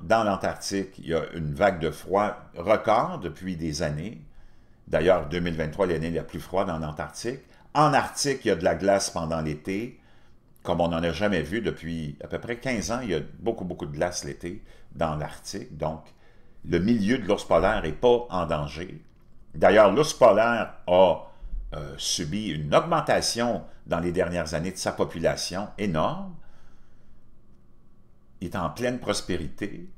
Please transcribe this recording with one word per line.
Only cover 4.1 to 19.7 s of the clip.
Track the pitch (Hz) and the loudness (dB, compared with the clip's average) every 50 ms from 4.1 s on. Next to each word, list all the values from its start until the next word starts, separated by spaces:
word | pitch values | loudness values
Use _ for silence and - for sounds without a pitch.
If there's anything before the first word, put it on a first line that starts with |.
| - - - - - - - - - - - - - - _ - | -10 -14 -16 -18 -20 -20 -20 -20 -20 -20 -20 -20 -20 -20 _ -2
D'ailleurs, | 80 80 80 90 92 87 76 73 | 0 2 4 6 4 4 2 0
deux | 85 90 | -2 -2
mille | 85 87 82 78 | -2 -2 -2 -2
vingt-trois | 80 78 76 - 98 90 | -4 -4 -2 0 0 2
est | 85 | 0
l'année | 78 78 82 | 0 -2 -2
la | 82 78 73 | -4 -4 -6
plus | - - 82 | -6 -10 -12
froide | 76 - - 92 101 95 | -10 -4 -2 -2 0 0
en | 85 80 | -2 -4
Antarctique. | 78 76 76 - 80 73 - - - 113 131 - - - - - - - - | -4 -6 -6 -8 -8 -10 -10 -8 -8 -6 -8 -8 -10 -18 -20 -20 -16 -2 2
En | 139 151 147 143 | 4 4 6 6
Arctique, | 127 107 - - - 139 143 135 131 - | 4 2 0 -2 -2 -2 -2 -2 0 0
il | 110 | 0
y | |
a | 98 | 0
de | 82 85 | 2 2
la | 90 85 | 2 2
glace | 78 87 98 98 98 95 - | 2 4 4 4 4 2 0
pendant | - 90 82 80 80 80 | -4 -4 -4 -2 -2 -2
l'été, | 78 78 73 73 - - 95 101 117 131 - - - - - - - - - - _ _ - - - | -2 -4 -4 -6 -6 -6 -4 -4 -6 -8 -10 -14 -20 -20 -20 -20 -20 -20 -20 -20 _ _ -20 -10 -4
comme | - 87 85 | -2 0 2
on | 85 85 | 2 2
n'en | 85 82 85 | 2 0 0
a | 85 | 0
jamais | 82 78 104 104 101 85 | 0 0 0 0 2 0
vu | 76 71 90 117 | 0 -2 -4 -4
depuis | 104 87 73 - - 82 85 82 80 73 71 - - | -2 -4 -4 -4 -6 -8 -6 -6 -6 -8 -8 -10 -10
à | - | -8
peu | - 82 | -8 -8
près | - 95 120 117 | -6 -8 -8 -6
quinze | - 135 123 107 90 - | -4 -4 -4 -2 -2 -4
ans. | 113 123 131 | -4 -4 -2
Il | 110 | -2
y | 85 | -2
a | 76 71 - - - | -2 -4 -6 -10 -6
beaucoup, | 82 113 113 - 95 | -4 -4 -4 -2 -4
beaucoup | 87 87 - - | -8 -8 -8 -8
de | 76 | -8
glace | 71 73 85 90 87 - - | -4 -2 -2 -2 -2 -4 -8
l'été | 73 69 - - 85 95 110 - - - - - - - | -8 -10 -10 -10 -10 -10 -10 -14 -16 -18 -20 -20 -14 -6
dans | 67 82 80 78 76 | -2 -2 -2 -2 -2
l'Arctique. | 73 73 - - - - - 98 123 - - 73 | -6 -8 -10 -12 -12 -12 -10 -10 -12 -12 -8 -6
Donc, | 78 78 80 80 - - - - - - - - - - - - - | -4 -4 -4 -6 -10 -18 -20 -20 -20 -20 -20 -20 -20 -20 -18 -14 -4
le | 80 85 85 | 0 2 2
milieu | 87 107 120 117 98 101 123 131 | 4 4 4 4 4 2 2 2
de | 104 87 | 2 0
l'ours | 101 95 - | 0 0 2
polaire | - 95 85 82 98 110 104 87 | 4 4 6 6 6 4 2 0
n'est | 80 | -2
pas | 78 - - 123 120 117 120 - | -2 2 4 6 6 4 2 0
en | - 92 87 | -2 -2 0
danger. | 78 82 76 73 73 - 76 87 - - 156 - - - - - - - - - - - | 0 0 -2 -2 -4 -6 -8 -10 -10 -12 -14 -18 -20 -20 -20 -20 -20 -20 -20 -18 -14 0
D'ailleurs, | 80 95 92 | 4 6 8